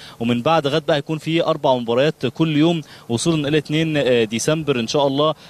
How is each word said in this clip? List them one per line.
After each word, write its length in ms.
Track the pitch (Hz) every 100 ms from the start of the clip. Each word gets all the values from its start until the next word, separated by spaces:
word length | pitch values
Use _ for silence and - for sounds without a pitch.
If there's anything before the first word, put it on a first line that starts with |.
| - -
ومن 220 | 117 120
بعد 240 | 131 165 143
غد 200 | 156 147
بقى 100 | 151
هيكون 220 | - 156
في 260 | 156 165
اربع 300 | 156 160 147
مباريات 520 | 127 117 120 147 - 123
كل 300 | - 160 147
يوم 240 | 160 170 - - -
وصولاً 400 | 117 170 156 143
الى 100 | 156
اتنين، 380 | - 151 165 151
آه، 280 | 127 120
ديسمبر 560 | 110 113 - 160 143 123
ان 60 | 110
شاء 200 | 151 139
الله 280 | 135 151 151 -